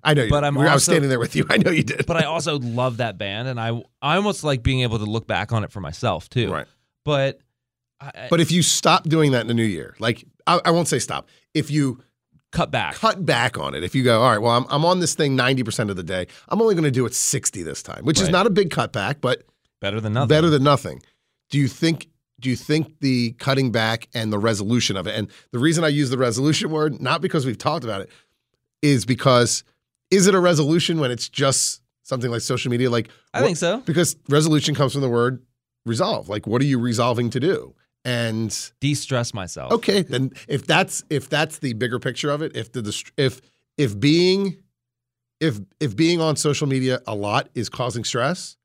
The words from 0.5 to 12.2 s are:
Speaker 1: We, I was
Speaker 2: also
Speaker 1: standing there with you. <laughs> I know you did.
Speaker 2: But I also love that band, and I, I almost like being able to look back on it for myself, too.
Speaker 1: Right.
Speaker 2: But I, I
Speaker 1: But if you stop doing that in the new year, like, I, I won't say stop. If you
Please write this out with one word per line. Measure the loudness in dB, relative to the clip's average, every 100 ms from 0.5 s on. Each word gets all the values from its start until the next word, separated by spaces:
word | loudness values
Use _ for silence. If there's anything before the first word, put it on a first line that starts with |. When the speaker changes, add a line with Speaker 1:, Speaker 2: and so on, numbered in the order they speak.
Speaker 1:
We, | 2
I |
was | 4 4
Speaker 2:
also | 4
Speaker 1:
standing | 2 2
there | 0
with | 0
you. | -2 0
<laughs> |
I | 2
know | 2
you | 2
did. | -2 -4 -2
Speaker 2:
But | 0
I | 0
also | -2 -2 -4
love | -4 -2 -2 -2
that | -6 -6
band, | -8 -6 -6
and | -4
I, | -4 -4 -8 _
I | -2 0
almost | 0 -2
like | -2 0
being | 0 2
able | 0 -2
to |
look | -2 -4 -2
back | -4 0
on | -2
it | -4
for | -8
myself, | -10 -4 -2 -4 -4
too. | -2 -2
Speaker 1:
Right. | -4 -8 _ _ _
Speaker 2:
But | -2 0 -2 -4 _ _ _ _ _ _
I, | -20
I | -16 -2
Speaker 1:
But | 0
if | 2
you | 2
stop | 2 2 2 2 2
doing | 2 4
that | 2
in | 0
the |
new | 0
year, | 0 -2 -10 -4
like, | -4 -4 -10 _ 0
I, | 2
I | 4
won't | 2 2
say | -2
stop. | -2 -8 -10 _ _
If | -4 0
you | 0 0 -4 _ _